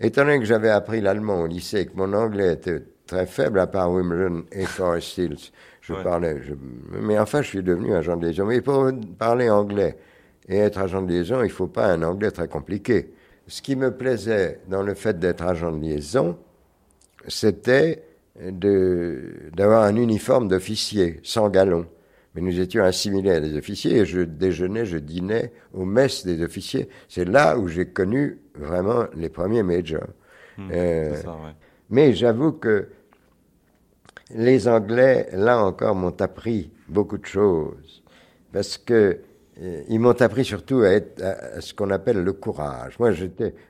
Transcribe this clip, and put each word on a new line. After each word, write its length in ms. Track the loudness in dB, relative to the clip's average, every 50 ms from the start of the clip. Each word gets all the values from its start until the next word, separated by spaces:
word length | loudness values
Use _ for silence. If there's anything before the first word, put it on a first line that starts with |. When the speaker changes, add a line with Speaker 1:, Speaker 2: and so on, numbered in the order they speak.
Speaker 1:
étant 240 | -2 0 2 2 2
donné 140 | 4 2 2
que 40 | 2
j'avais 260 | 2 2 4 4 4
appris 300 | 4 2 2 -2 -4 -2
l'allemand 400 | 0 0 0 0 -2 -2 -2 -2
au 40 | -2
lycée 340 | -2 -4 -8 -8 -4 -4 -4
et 60 | -4
que 100 | -4 -4
mon 160 | -4 -4 -2 0
anglais 380 | 0 0 0 0 0 0 0 0
était 280 | -2 -4 -6 -6 -6 -8 -12 _ _ _
très 200 | -6 -4 -4 -4
faible, 320 | -2 -2 -2 -2 0 2 2
à 60 | 2
part 240 | 2 0 0 0 0
Wimbledon 520 | 0 0 0 -2 -2 -2 -2 -2 -2 -6 -8 -10
et 120 | -8 -8 -8
Speaker 2:
<laughs> 20 |
Speaker 1:
Forest 520 | -6 -4 -2 -2 -2 -2 -2 -4 -6 -4 -4
Hills, 320 | -4 -4 -4 -8 -16 -20 _ _ -20 -20 -20 _
je 120 | -12 -10
Speaker 2:
Ouais. 100 | -8 -6 -4
Speaker 1:
parlais, 360 | -2 -2 -2 -2 -2 -4 -6
je, 120 | -8 -12 -14 -14 -14 -16 -16 -16 -16 -14 -10 -6
mais 180 | -2 0 0 0
enfin 240 | 0 0 -2 -2
je 60 | -2 -4
suis 140 | -6 -4
devenu 320 | 0 0 0 0 0 0 0
agent 220 | 0 0 -2 -2
de 100 | -2 -2
liaison. 200 | -2 -2 -2 -2
Mais 140 | 0 0 0
pour 300 | 0 0 2 2 2 0 0 -4 -8 -12 -8 -2
parler 320 | 0 0 2 2 4 4
anglais 480 | 4 4 2 2 0 0 0 0 -2 -6 -16 _ _ _ _ _ _ _ _ -2
et 80 | 0
être 220 | 2 2 2 0 -2
agent 240 | -4 -4 -4 -4
de 100 | -2 0
liaison, 300 | 0 0 0 0 0 0
il 80 | 0 -2
faut 160 | -2 -4 -6 -4
pas 180 | -2 0 2 2
un 100 | 2 2
anglais 280 | 0 -2 -2 -2 -4 -4
très 180 | -4 -4 -6 -6
compliqué. 640 | -8 -8 -8 -8 -8 -4 0 0 0 0 0 -4 -12 _ _ _ _ _ _
Ce 160 | -18 -18 -10
qui 140 | -6 -6 -4
me 200 | -2 -2 -2 -2
plaisait 640 | -2 -4 -4 -4 -2 -2 0 0 0 0 0 -4 -8 -10 -6
dans 140 | -4 -4
le 100 | -2 -4 -4
fait 240 | -4 -2 -4 -2 0
d'être 240 | 0 -2 -2 -2
agent 300 | -2 -2 -2 -2 -2 -4
de 80 | -4 -4
liaison, 560 | -4 -4 -6 -6 -4 -2 0 0 0 0 -4 -8 -12 _ _ _ _ _ _ _ _ _ _ _ _ _ _ _ -16 -12
c'était 760 | -4 0 0 0 0 0 2 2 4 4 4 2 0 -4 -10 -18 _ _ _ _ _ -14
de, 1120 | -12 -12 -6 -2 0 2 4 4 2 2 0 0 -2 -4 -6 -8 -10 -12 -16 -16 -18 -8 -2
d'avoir 280 | 2 4 6 6 6 6
un 120 | 6 4
uniforme 520 | 4 2 2 0 0 2 2 2 2 2 2
d'officier, 720 | 0 0 0 -2 -6 -6 -6 -2 0 2 2 0 0 -6
sans 260 | -10 -4 0 0 2 4
galon. 380 | 4 4 4 4 2 0 -2 -6 -14 _ _ _ _ _ _ _ -10
Mais 80 | -6
nous 180 | -4 -2 -2 -2
étions 240 | -2 0 2 2 2
assimilés 460 | 2 2 0 -2 -2 -2 0 2 2
à 100 | 2 2
des 160 | 0 -2 -4
officiers, 400 | -6 -6 -8 -8 -4 -2 2 2 2
et 40 | 2
je 160 | 2 0 -2
déjeunais, 640 | -2 -2 -4 -2 -2 -2 0 -2 -4 -4 -4 -4 -4
je 140 | -4 -6 -6
dînais 520 | -8 -8 -8 -6 -4 -4 -4 -4 -4 -6 -12 -18 _ _
aux 120 | -10 -8 -4
messes 400 | 0 2 4 2 2 0 -4 -4
des 160 | -4 -2 -2
officiers. 460 | -4 -6 -6 -10 -10 -6 -6 -6 -6 -6 -12 -20 -20 _
C'est 160 | -6 -4 0
là 340 | 2 4 4 6 4 4 0
où 100 | -2 -2
j'ai 180 | -2 -4 -4
connu 520 | -4 -2 -2 -2 0 0 -2 -2 -4 -6 -10 _ _ -16
vraiment 520 | -12 -8 -4 -4 -2 0 0 0 0 -2 -4 -6
les 120 | -8 -8 -6
premiers 320 | -4 -4 -2 0 0 0
majors. 440 | 0 0 0 0 -2 -2 -6 -6 -6 -10 -14 _ _ _ -20 -20 -20 -20 -18 -16
Speaker 2:
Hmm, 100 | -10 -6
Speaker 1:
Euh, 440 | -4 -2 0 0 0 0 -2 -4 -6
Speaker 2:
c'est 60 | -8
ça, 80 | -8 -12
ouais. 240 | -12 -14 -14 -16 -18 -20 _ _ _ _ _ 0
Speaker 1:
mais 220 | 4 6 6 6
j'avoue 400 | 6 4 4 2 2 2 0 -2
que 360 | -2 -2 0 0 0 0 -2 -4 -12 _ _ _ _ _ _ _ _ _ _ _ _ _ _ _ _ _ _ _ _ _ _ _ -20 -20 _ -10 -4
les 340 | 2 4 6 6 6 6 4
Anglais, 600 | 4 4 2 2 4 4 6 6 6 4 0 -2
là 320 | 0 2 4 4 4 4 4
encore, 300 | 2 0 0 0 0 0
m'ont 200 | 0 0 -2 -2 -2
appris 500 | -2 -4 -4 -6 -6 -4 -4 -4 -4 -8 -14 _ _ -4
beaucoup 300 | 0 0 0 0 -4 -10
de 60 | -8
choses, 760 | -4 0 2 4 4 4 2 -2 -4 -8 -14 -20 -20 -20 _ _ _ _ _ _ _ _ _ _ _
parce 240 | -6 -6 -6 -6 -8
que, 420 | -8 _ 4 6 6 6 6 4 0 -6 -20 _ _ _ _ _ -14
euh, 220 | -12 -10 -10 -10 -4 -2
ils 100 | 0 4
m'ont 220 | 6 6 6 6
appris 240 | 4 2 2 0 -2
surtout 360 | -2 -4 -8 -4 0 2 4
à 100 | 6 6
être, 320 | 6 4 2 -2 -8 -6
à, 340 | -6 -6 -6 -6 -10 -14 -14
à 40 | -14
ce 120 | -14 -12 -8
qu'on 160 | -4 -2 -2
appelle 320 | -2 0 0 0 0 0
le 100 | 0 -2
courage. 680 | -4 -4 -6 -8 -6 -6 -6 -8 -8 -10 -14 -12 -4 0
Moi, 140 | 0 0
j'étais 420 | 0 0 -4 -8 -6 -6 -6 -6 -6 -10 -18